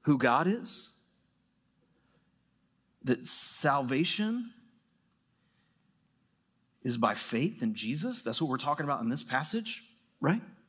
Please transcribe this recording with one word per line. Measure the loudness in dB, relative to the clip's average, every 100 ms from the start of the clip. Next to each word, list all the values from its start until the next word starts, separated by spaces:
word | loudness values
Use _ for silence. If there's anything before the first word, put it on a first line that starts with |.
who | 4 4
God | 6 4 2
is, | -2 -6 -10 -12 -20 _ _ _ _ _ _ _ _ _ _ _ _ _ _ _ _ _ _ _ _
that | 0 0 0
salvation | -4 -6 -2 2 2 2 2 2 0 -2 -2 -6 -14 -20 _ _ _ _ _ _ _ _ _ _ _ _ _ _ _ _ _ _ _ _ _
is | -4 2
by | 2
faith | 2 -2 0 0 0
in | -2
Jesus. | -2 -4 -2 -4 -4
That's | -4 -2
what | -2
we're | 0
talking | 0 0
about | 0 0
in | 0
this | -2
passage, | -2 -2 0 -4 -4 -12 -14 _ _ _
right? | 2 2 -2 -20